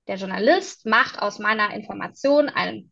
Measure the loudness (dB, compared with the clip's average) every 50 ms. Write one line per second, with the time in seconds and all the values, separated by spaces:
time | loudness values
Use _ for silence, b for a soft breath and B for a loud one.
0 | _ -10 -10 -8 -8 -8 -4 0 4 4 4 4 2 -4 -10 -10 -4 2 2 2
1 | 2 2 -2 -4 -4 -4 -4 -2 -2 -2 0 0 0 -2 -4 -6 -10 -10 -10 -10
2 | -10 -12 -8 -2 0 4 4 4 4 2 0 -2 -4 -4 -4 -8 -14 _